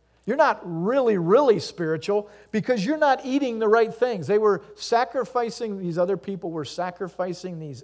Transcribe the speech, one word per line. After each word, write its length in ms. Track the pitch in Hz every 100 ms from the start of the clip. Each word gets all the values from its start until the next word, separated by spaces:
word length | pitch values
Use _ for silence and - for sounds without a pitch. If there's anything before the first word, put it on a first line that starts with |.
| _ _
You're 140 | - 277
not 240 | 285 214
really, 540 | 190 165 185 277 240 196
really 420 | 165 226 285 202
spiritual 720 | - - 160 160 - 208 208 - -
because 340 | 214 - 247 190
you're 100 | 311
not 300 | 294 262 277
eating 320 | 277 269 226
the 100 | 220
right 260 | 220 220
things." 340 | - 254 208 143
They 100 | 208
were 240 | 214 190 - -
sacrificing, 1040 | - 233 247 262 226 247 233 - 226 196
these 180 | 180 165
other 180 | 180 185
people 360 | - 196 180
were 120 | 160
sacrificing 960 | 139 - 180 180 185 - 185 180 - 170
these 240 | 156 123